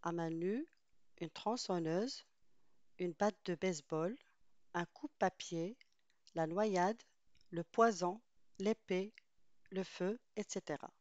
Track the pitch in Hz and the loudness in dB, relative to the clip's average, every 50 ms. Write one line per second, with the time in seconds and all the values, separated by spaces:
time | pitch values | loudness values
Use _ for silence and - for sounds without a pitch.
0 | - 170 170 170 165 165 165 165 170 180 208 247 311 - _ _ _ _ _ - | -2 -2 -2 -2 -2 -2 -2 -2 -2 0 0 -2 -4 -8 _ _ _ _ _ -20
1 | - - - - 170 160 _ - - 208 226 247 - - 190 175 165 160 160 180 | -20 -20 -12 -10 -10 -10 _ -6 -2 -2 -2 -2 0 0 0 0 2 2 0 0
2 | 214 262 - - - _ _ _ _ - - - - - - - - - - - | 0 -2 -4 -10 -14 _ _ _ _ -20 -20 -20 -20 -20 -20 -20 -20 -20 -10 -6
3 | 180 180 165 _ 202 208 214 - _ - 175 160 - 190 180 151 - _ - 156 | -4 -4 0 _ 2 2 2 0 _ -4 -4 0 0 0 0 -2 -4 _ -2 0
4 | 160 180 226 285 - _ _ _ - - - - - - - 175 175 - _ - | 0 0 -2 -6 -12 _ _ _ -20 -20 -20 -20 -20 -6 -4 -4 -4 -4 _ -12
5 | - 294 _ _ - 185 - _ - - - 165 165 185 233 _ - _ _ _ | -12 -12 _ _ 2 2 2 _ -10 -6 -4 -2 -2 -4 -6 _ -18 _ _ _
6 | _ _ _ _ _ - _ 170 160 160 165 185 214 220 196 180 175 185 226 - | _ _ _ _ _ -10 _ -2 0 0 2 2 2 2 4 4 4 2 2 -2
7 | - _ _ _ _ _ - - - - - 170 170 _ _ - 233 233 214 170 | -8 _ _ _ _ _ -20 -20 -20 -8 -6 -6 -6 _ _ 6 6 6 6 2
8 | 175 175 180 220 _ _ _ _ - - - - 196 208 226 - _ - 196 180 | 0 -2 -2 -2 _ _ _ _ -20 -20 -10 -2 0 0 0 0 _ -2 0 0
9 | 190 214 - - _ _ _ _ - - - - - - - 185 190 - - - | 0 -4 -8 -18 _ _ _ _ -20 -20 -20 -20 -20 -8 -4 -4 -4 -4 -4 -2
10 | 180 185 214 247 _ _ _ - 208 - - 196 - - 151 143 - - _ _ | -2 -2 -2 -4 _ _ _ -8 -6 -4 -6 -8 -4 -4 -6 -6 -6 -12 _ _